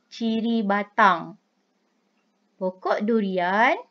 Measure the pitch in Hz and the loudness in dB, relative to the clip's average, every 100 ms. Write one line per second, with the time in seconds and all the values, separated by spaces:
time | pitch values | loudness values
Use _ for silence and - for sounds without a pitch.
0 | _ - 226 226 226 226 202 202 202 - | _ -6 -4 -2 0 0 0 -2 -2 2
1 | 208 170 165 185 _ _ _ _ _ _ | 4 4 -4 -18 _ _ _ _ _ _
2 | _ _ _ _ _ - 185 185 - 196 | _ _ _ _ _ -8 -8 -6 -4 -2
3 | 208 226 202 185 175 196 247 381 - | 0 0 0 -2 0 2 2 0 -6